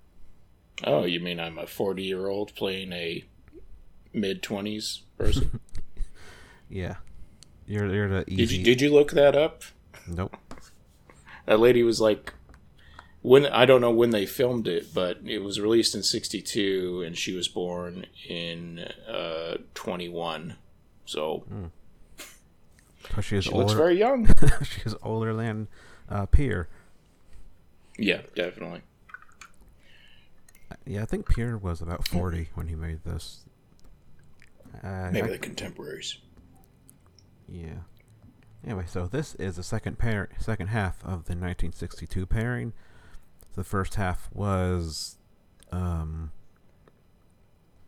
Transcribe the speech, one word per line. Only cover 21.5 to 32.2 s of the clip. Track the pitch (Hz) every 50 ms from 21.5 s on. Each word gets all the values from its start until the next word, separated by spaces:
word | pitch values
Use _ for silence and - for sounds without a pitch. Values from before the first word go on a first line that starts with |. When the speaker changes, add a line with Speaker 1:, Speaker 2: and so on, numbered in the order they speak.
| - 107 92 85 - - - - - - - - - - - - - - _ _ _ _ - - - - - _ _ - - - -
Speaker 2:
So | 104
she | 98 - 104
is | 101 90
Speaker 1:
she | -
looks | - 104 123 104
Speaker 2:
older | 107 110 156
Speaker 1:
very | 175 175 185
young. | 208 247 277 254 220
Speaker 2:
<laughs> | - 214 - 185 147 - -
She | 139 - - - -
is | 113 110 -
older | - 110 110 113 110 113 110
than, | 110 113 117 107 107 110 - - - - - - - - -
uh, | 104 101 98
Pierre. | - - - 147 127 98 92 87 - - - - - - - _ _ _ _ - - - - - - - - - - - - - - -
Speaker 1:
Yeah, | - 107 95 85 82 - - -
definitely. | - 87 90 90 - 87 85 85 87 - - _ _ - - - - - - - - - - - - - - - - - - - - - - - - - - - - - - - - - - - - -
Speaker 2:
Yeah, | - 95 101
I | 107
think | - - 214 202 -
Pierre | - - 117 120 117
was | 107 98 90 85 82
about | 87 82 85 85 -
forty | - - 90